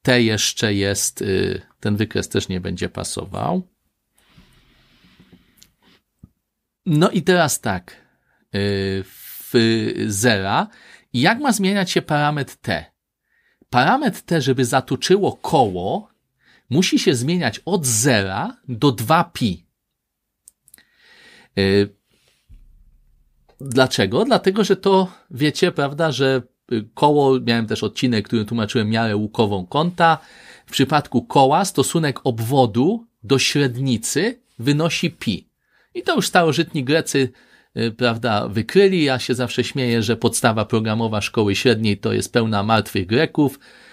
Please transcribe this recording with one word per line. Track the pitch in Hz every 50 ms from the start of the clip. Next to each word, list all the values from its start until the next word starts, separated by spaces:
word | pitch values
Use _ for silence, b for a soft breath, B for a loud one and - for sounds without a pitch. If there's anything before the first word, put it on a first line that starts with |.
t | - - 127 123
jeszcze | 117 110 110 104 - - - - 117 107 104
jest, | 98 98 98 101 - - - - -
y, | 98 101 95 95 95 92 92 92 - _ _ _
ten | - 107 104
wykres | 101 110 - - 104 98 -
też | - 110 - -
nie | 95 90
będzie | 90 95 90 90 92 92
pasował. | - - - - - - - - - - - - 180 185 185 _ _ _ _ _ _ _ _ _ _ b b b b b b b b b b b b b b b b b b b b b b b b b b b b b b b b b b b b b b _ _ _ - - _ _ _ _ _ _ _ _ _ _ -
No | 185 151 151 170 214
i | - 190
teraz | - - 180 175 165 143 - -
tak, | - 117 95 87 - -
y, | - - _ _ _ _ _ _ _ _ _ _ - 101 101 101 101 98 98 98 95 98 95
w | - - - - - - - - - - 120 113 113 113 113 110 110 107 104 107
zera. | 107 101 98 110 123 110 98 95 98 110 151 208 - B B B B B B B B
I | - 120
jak | 139 185 233 247
ma | 294 277
zmieniać | 233 - 190 185 202 202 185 185
się | - 185
parametr | - - 151 147 147 147 151 147 131 - -
t? | _ - 117 92 73 - - _ _ _ _ _ _ _ _ _ _ _ _ _ _ _ -
Parametr | - 123 131 165 233 277 311 220 180 -
t, | - - 170 160
żeby | 127 135 131 135 127
zatoczyło | 113 143 131 - - 143 - - - 180 208 190 131
koło, | - - - - - 151 123 101 90 87 90 101 143 208 214 _ _ _ _ _ _ b b b b b b b
musi | 117 165 185 - 330 262
się | - 185 151
zmieniać | 113 120 147 180 180 156 113 - - -
od | 165 190 190 147
zera | 123 113 107 120 143 120 104 98 95 95 107 156 233 - _ - -
do | 123 110 147 143
dwa | 117 101 110 113 156 175 170
pi. | - - - 131 104 87 - _ _ _ _ _ _ _ _ _ _ _ _ _ _ _ _ _ - _ _ _ _ _ b b b b b b b b b b b b b b b b 98
Y, | 98 95 98 101 101 101 - _ _ _ _ _ _ _ _ _ _ _ - - - _ _ _ _ _ _ _ _ _ _ _ _ _ _ _ _ _ _ -
dlaczego? | 131 135 120 131 131 127 - - 104 92 110 151 226
Dlatego, | 285 233 175 - 196 190 226 202
że | 190 196
to | 185 - 196 196 190 185 185 B B B B
wiecie, | - 120 143 151 - - 185 175
prawda, | - 147 143 139 147 147 165 160
że, | 131 120 139 135 135 127 127 _ _ _ _ -
y, | 120 110 104 - -
koło, | - 147 151 147 147 139 135 131 127
miałem | 120 117 117 117 113
też | 104 107 -
odcinek, | - 104 - - - 127 117 107 104
który | - 120 113 107
tłumaczyłem | - 120 117 107 104 - 120 107 107
miarę | 113 113 117 110 104
łukową | 104 107 104 - - 113 101 101 95 90
kąta. | - - 143 160 175 180 - 170 165 160 151 B B B B B B B B B
W | B
przypadku | - - 135 - 156 147 - - - 120
koła | 117 - - 147 135 135 147 175 196
stosunek | 185 - 143 131 - - 170 160 139 123 - -
obwodu | 135 120 113 113 113 139 139 127 110 95 113 135 180 233 233 - _ _ _
do | - 101 139 127
średnicy | - - - 147 143 131 117 123 135 135 120 104 - - - 139 185 233 240 _ _ _ _ -
wynosi | 113 139 143 147 165 165 - - - 160
pi. | - - - 113 95 - - _ _ _ _ _ _ _ _ _ -
I | 359
to | - - 339
już | 269 -
starożytni | - - 185 170 160 135 170 165 - - 156 127
Grecy, | 127 151 160 151 - - 143 131 123 b b b b b b b b b
y, | 113 113 117
prawda, | 113 - 123 120 117 117 113 120 107 104 - -
wykryli. | 98 110 110 - - 185 202 196 190 175 147
Ja | 139 131 120
się | - - 127
zawsze | 113 123 113 - - 120
śmieję, | - - 143 127 120 117 117
że | 104 120 113
podstawa | 113 - 113 110 - - 117 110 110 104
programowa | - - 113 110 113 107 117 113 107 110 104
szkoły | - - - 117 107 101 98
średniej | - - 170 143 110 113 107 101 98
to | - 113
jest | 107 107 - -
pełna | - 123 113 110 107 101
martwych | 101 107 113 107 104 - - 104 90
Greków, | 87 110 135 160 - - - 147 131 - - B B B B B B